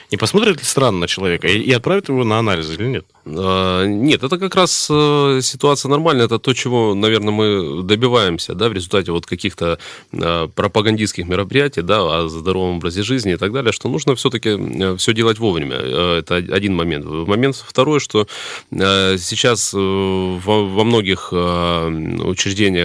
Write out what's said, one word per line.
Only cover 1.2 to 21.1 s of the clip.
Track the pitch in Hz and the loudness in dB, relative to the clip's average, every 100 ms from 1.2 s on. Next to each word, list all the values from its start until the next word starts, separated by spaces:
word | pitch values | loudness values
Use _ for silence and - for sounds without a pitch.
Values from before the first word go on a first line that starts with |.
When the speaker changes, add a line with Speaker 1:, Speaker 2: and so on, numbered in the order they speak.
| 95 85 80 | -2 0 0
Speaker 1:
и, | 104 | 0
и | 127 | 2
отправит | 123 151 196 170 | 2 2 -2 0
его | 131 113 | 0 2
на | 110 | 2
анализы | 110 85 78 | 2 0 -2
или | 82 123 | -4 -4
нет? | 110 - _ - | -4 -8 _ -10
Speaker 2:
А, | 80 95 95 92 92 101 | -4 0 2 2 2 0
нет, | 101 147 107 | 2 2 2
это | 135 180 | 0 -4
как | 190 190 | -2 2
раз, | 175 - - | 2 0 0
э, | 151 147 147 139 131 | 2 4 4 2 2
ситуация | 123 - 147 139 135 | -2 0 2 2 2
нормальная, | 143 165 131 117 | 2 4 4 2
это | 113 | 0
то, | 131 | 0
чего, | 123 123 120 110 | -2 0 2 2
наверное, | 98 110 110 104 | 2 2 2 2
мы | 107 107 101 78 78 | 2 2 0 -2 -4
добиваемся, | 92 107 127 120 95 82 - | 0 2 4 4 2 0 -4
да, | 90 113 | -2 -2
в | |
результате | 98 87 101 90 | -2 -2 -2 0
вот | 85 - | -4 -4
каких-то, | 87 98 - 85 82 - - - | -6 -6 -2 -2 -4 -8 -20 -12
э, | 85 85 85 80 | -6 -2 -2 -2
пропагандистских | - 98 113 107 107 104 - 87 | -2 0 2 2 2 -2 -4 -4
мероприятий, | 92 98 127 143 101 | -2 0 0 0 -2
да, | 87 104 | 0 2
о | 82 82 82 | 2 0 -2
здоровом | 80 85 92 92 87 | -4 -2 0 -2 -2
образе | 85 90 | -4 -4
жизни | 104 131 104 | -2 -2 -2
и | 85 | -2
так | 98 | -2
далее, | 131 117 | -2 -2
что | - 120 | -2 -2
нужно | 151 143 123 | -2 0 0
всё-таки, | 131 117 110 | 0 -2 -2
э, | 101 98 80 95 92 | -2 -2 -2 -2 0
всё | - | 0
делать | 113 113 107 | 2 2 2
вовремя. | 113 82 69 65 | 0 0 -2 -4
Э, | 64 69 87 85 | -2 0 0 0
это | - 87 | 0 -2
од-, | 90 | 0
один | 95 101 87 | 0 0 0
момент. | 85 73 73 | 0 -4 -4
Момент | 78 87 107 135 131 | -4 0 2 0 -2
второй, | - - 143 147 | -4 0 2 0
что, | - 107 104 - - - - | 0 -2 -2 -6 -12 -14 -8
э, | 92 95 98 95 95 | 0 2 4 2 0
сейчас, | - 107 127 110 - | -2 0 2 2 0
э, | 98 | -2
во, | 95 98 95 95 92 90 92 107 98 | 0 0 0 0 -2 -2 2 2 2
во | 98 | 2
многих, | 113 117 95 | 4 4 2